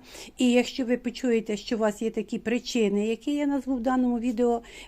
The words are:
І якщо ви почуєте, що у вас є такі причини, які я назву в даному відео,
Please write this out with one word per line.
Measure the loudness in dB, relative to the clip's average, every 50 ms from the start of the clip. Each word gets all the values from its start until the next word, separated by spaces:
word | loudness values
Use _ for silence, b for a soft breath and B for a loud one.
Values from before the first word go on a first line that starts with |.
| B B B B B B B
І | 2 4 6
якщо | 6 4 4 2 -2 -4 -2
ви | 0 0
почуєте, | 0 -2 -4 -6 -2 0 2 2 2 0 -2 -6
що | -6 -4 -4 -2
у | 0
вас | 0 0 0 0
є | -4 -4
такі | -2 -4 -6 -4 -6 -4
причини, | -2 -2 -2 -2 -2 -2 0 2 2 2 2 2 0
які | 0 -2 -4 -2 -2 -2
я | 0 0
назву | 0 0 -2 -2 -2 -4
в | -2
даному | 0 0 2 2 2 2 0 0
відео, | 0 -2 0 2 2 2 2 0 -4 B B B B